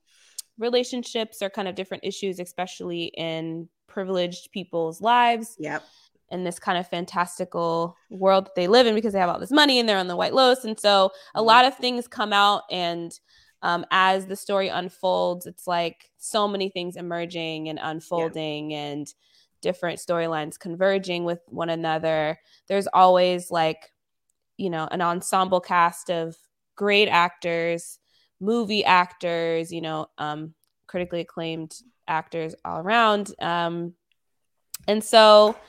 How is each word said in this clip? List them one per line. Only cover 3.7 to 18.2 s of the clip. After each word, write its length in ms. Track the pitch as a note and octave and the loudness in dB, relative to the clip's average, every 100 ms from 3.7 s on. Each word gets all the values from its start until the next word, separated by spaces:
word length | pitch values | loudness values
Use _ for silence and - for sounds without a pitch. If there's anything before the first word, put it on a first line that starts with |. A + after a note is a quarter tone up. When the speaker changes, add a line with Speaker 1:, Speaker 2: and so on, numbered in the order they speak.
| _ _ | _ _
Speaker 1:
privileged 640 | - F#3+ F#3 F3 F3+ - | -8 -4 -2 -2 -6 -12
people's 500 | G#3 F3 E3+ D#3+ E3 | -12 -6 -4 -4 -2
lives. 560 | G#3+ A#3+ A#3+ A#3 A3+ - | 2 4 4 2 -4 -10
Speaker 2:
Yep. 240 | D3+ D3 - _ _ _ _ | -8 -8 -10 _ _ _ _
Speaker 1:
In 120 | F3 | -8
this 160 | F3+ F3 | -6 -6
kind 180 | - F3+ | -2 -2
of 100 | F3+ | -2
fantastical 1080 | F3 F3+ F#3 F3 - F3+ F3 E3+ E3 E3+ - _ | -6 -6 -4 -4 -6 -8 -4 -2 -2 -4 -8 _
world 340 | G3 F#3+ F#3+ F#3+ | 0 4 4 2
that 80 | - | -2
they 120 | F3 | 4
live 180 | A3+ A#3+ | 6 6
in 80 | G#3+ | 2
because 180 | A3 | 0
they 60 | G3 | 0
have 100 | F3+ | 0
all 100 | - | 0
this 120 | F#3+ | 2
money 280 | D4 D4 B3+ | 4 6 4
and 80 | A#3 | 2
they're 80 | G3 | 0
on 100 | F3+ | 0
the 80 | F3 | -2
White 180 | F#3 C4 | 0 4
Lotus. 280 | B3+ B3+ A3+ | 4 4 -2
And 140 | A3 | -2
so 320 | G3+ G3+ F#3+ F#3+ - - | 2 4 4 0 -8 0
a 60 | |
Speaker 2:
Mm-hmm. 40 | A3+ | 2
Speaker 1:
lot 200 | A#3 B3+ | 4 4
of 100 | C4 | 2
things 300 | B3 A#3+ A#3+ | -4 -4 -6
come 260 | B3 G#3+ | -6 -2
out, 300 | G3+ G3+ G#3 - | 2 2 2 -4
and, 400 | F3+ F3 E3+ E3+ - _ _ _ _ | -6 -4 -4 -8 -14 _ _ _ _
um, 200 | F3 F3 - | -4 -4 0
as 360 | F#3+ F#3+ F#3+ F#3+ | 2 4 2 -2
the 80 | G3 | -10
story 320 | - G3+ G3 | -4 -2 -2
unfolds, 760 | D#3+ F3+ - F#3 F3+ F3+ F3 F3 | -4 -8 -4 -2 0 0 -4 -10
it's, 180 | F3 - | -12 -4
like, 440 | F3 E3+ - _ _ | -2 -4 -8 _ _
so 300 | - A3 G#3 | -6 -2 -2
many 220 | G3 G3 | -2 -4
things 260 | F#3 F3 F3+ | -6 -8 -10
emerging 680 | F3 E3+ E3+ E3+ E3 D#3 D#3 | -8 -6 -6 -8 -8 -8 -8
and 120 | D#3 | -8
Speaker 2:
Yeah. 100 | D#3 | -8
Speaker 1:
unfolding 840 | D#3+ - E3+ | -10 -6 -4